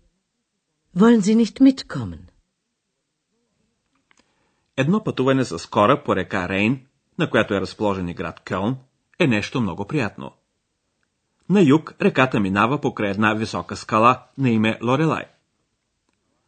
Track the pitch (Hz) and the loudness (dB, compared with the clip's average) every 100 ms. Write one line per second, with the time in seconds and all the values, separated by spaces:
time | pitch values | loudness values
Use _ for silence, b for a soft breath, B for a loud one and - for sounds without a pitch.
0 | _ _ _ _ _ _ _ _ _ 175 | _ _ _ _ _ _ _ _ _ 2
1 | 220 240 190 220 233 - 269 269 - 143 | 6 6 4 2 0 4 4 4 -4 -8
2 | 104 82 - _ _ _ _ _ _ _ | -8 -10 -18 _ _ _ _ _ _ _
3 | _ _ _ 226 240 _ 220 233 _ _ | _ _ _ _ _ _ _ _ _ _
4 | _ _ _ _ _ _ _ - 135 208 | _ _ _ _ _ _ _ -4 0 0
5 | - - 127 135 123 85 - 110 104 147 | -2 -2 0 2 0 -6 -6 0 2 2
6 | - 95 87 101 87 95 107 135 - _ | 0 -4 -2 -6 -4 0 0 -2 -6 _
7 | _ - 160 123 104 101 92 - 104 95 | _ -6 -2 0 0 -2 -4 -4 -4 -2
8 | 87 82 85 - - 95 101 131 - _ | -6 -8 -10 -12 -8 -4 -4 -6 -10 _
9 | _ _ 156 107 - 135 104 85 101 151 | _ _ 0 0 -2 -4 -4 -6 -6 -4
10 | 104 - 67 - _ _ _ _ _ _ | -6 -8 -16 -18 _ _ _ _ _ _
11 | _ _ _ _ - 196 156 156 156 - | _ _ _ _ 0 4 6 4 2 -2
12 | 196 143 131 127 98 98 113 143 135 127 | 0 2 0 0 0 0 0 0 -4 -4
13 | 101 98 107 107 110 95 - 107 - 110 | -4 0 0 0 -4 -8 -10 -12 -4 2
14 | 117 131 - - 131 110 110 113 117 131 | 2 2 -4 -4 0 2 0 -2 -2 0
15 | 160 110 - _ _ _ _ _ _ _ | 0 -2 -8 _ _ _ _ _ _ _
16 | _ _ _ _ | _ _ _ _